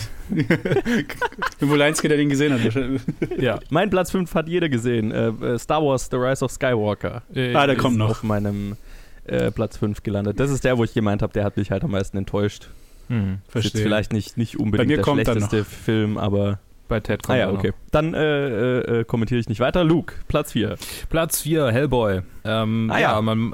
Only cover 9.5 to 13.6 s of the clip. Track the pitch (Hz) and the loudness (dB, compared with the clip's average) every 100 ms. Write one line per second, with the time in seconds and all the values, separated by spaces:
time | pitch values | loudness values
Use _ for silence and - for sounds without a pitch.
9.5 | 110 110 - 107 104 113 101 104 101 139 | -2 -4 -2 -4 -2 -4 -2 0 0 0
10.5 | 135 131 123 113 117 107 101 107 110 101 | 2 2 2 0 0 0 0 -2 -2 -2
11.5 | - 101 98 160 98 98 95 92 104 104 | -2 -2 -2 -2 -2 -2 -4 -4 0 -2
12.5 | - - - - - - 117 98 95 - | -2 -14 -20 -20 -18 -4 -2 0 -4 -6
13.5 | 120 | -4